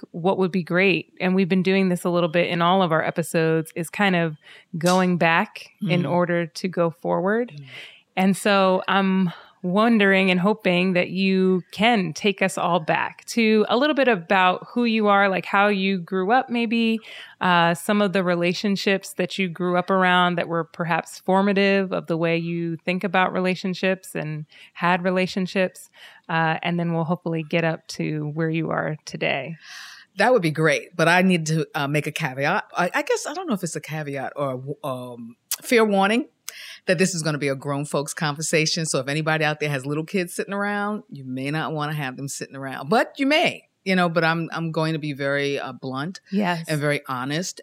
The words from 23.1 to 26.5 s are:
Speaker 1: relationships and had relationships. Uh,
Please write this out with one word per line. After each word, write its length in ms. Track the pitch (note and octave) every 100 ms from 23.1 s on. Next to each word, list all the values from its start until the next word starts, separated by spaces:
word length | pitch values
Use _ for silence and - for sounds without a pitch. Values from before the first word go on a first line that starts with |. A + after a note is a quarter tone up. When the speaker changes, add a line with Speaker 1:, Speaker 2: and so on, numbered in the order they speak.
| F#3+ F#3
Speaker 1:
relationships 840 | F#3 F#3 F#3 F#3+ F3+ F#3+ F#3+ - E3
and 300 | D3+ D3+ D3+ - -
had 300 | - F3 F3+
relationships. 840 | F3+ F#3 F#3 - F#3 G3+ F#3 - - _ - - -
Uh, 280 | E3 D#3+